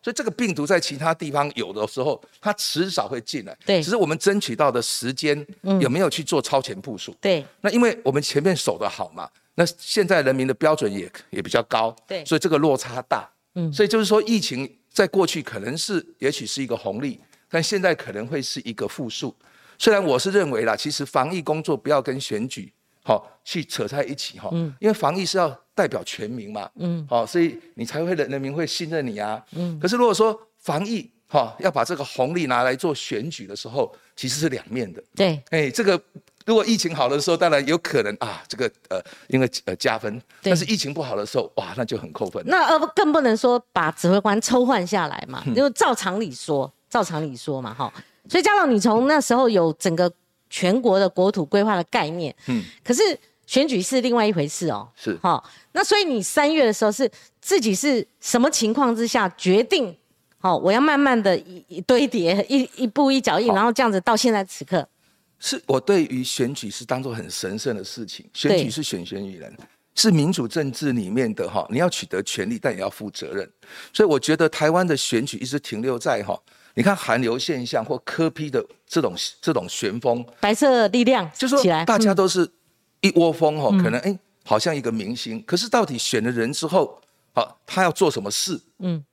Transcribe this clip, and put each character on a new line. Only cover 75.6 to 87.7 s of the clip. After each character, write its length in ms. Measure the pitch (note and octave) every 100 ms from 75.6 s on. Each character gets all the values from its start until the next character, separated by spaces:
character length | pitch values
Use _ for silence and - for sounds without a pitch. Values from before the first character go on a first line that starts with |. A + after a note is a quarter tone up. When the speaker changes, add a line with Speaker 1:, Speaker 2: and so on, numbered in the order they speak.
Speaker 1:
停 200 | - G#2+
留 160 | B2+ A#2+
在 280 | D#3+ A#2
哈， 120 | G#2 F#2 _ _ _
你 80 | -
看 120 | F3+ G3
韩 260 | - A#2
流 160 | B2 A#2+
现 260 | - D3
象 200 | A#2+ C#3
或 120 | A2 B2+
柯 300 | - - D#3+
P 220 | D#3 D3+
的 160 | B2+ G#2 -
这 160 | _ E3
种， 140 | B2 F2 - -
这 120 | -
种 120 | C3+ F2+
旋 320 | - G#2+ A2+
风， 260 | B2 A#2+ A#2+ -
Speaker 2:
白 120 | G3+
色 360 | A3 C#4+ B3+ G#3
力 160 | A#3+
量 260 | A#3+ B3+ E3+
Speaker 1:
就 140 | - C4
说 160 | B3+ G#3+ D#3+ E3
大 100 | A3
家 160 | A3
都 140 | F#3+ F#3+
是 180 | F3+
Speaker 2:
起 40 | E3+
来， 20 |
嗯。 20 | _ _ _ _ _
Speaker 1:
一 100 | G3 E3+
窝 120 | E3+
蜂 240 | D#3+ D#3 D3+
哈， 60 | C3+
Speaker 2:
嗯。 80 | F#3+
Speaker 1:
可 100 | F3
能， 100 | A#2+
哎， 180 | F#3 F#3+ _ _
好 140 | - A2
像 160 | F3
一 60 | D3
个 100 | A#2
明 240 | A2+ G2+
星， 260 | A#2+ - A2+ -
可 100 | F3+
是 120 | A3+
到 180 | A#3+ G#3
底 100 | A#2+
选 240 | - A#2+
了 40 | A2+
人 200 | A#2+ A#2
之 140 | D3 D#3+
后， 340 | F#3 D3+ - _ _ _
好， 240 | - A2+ -
他 200 | -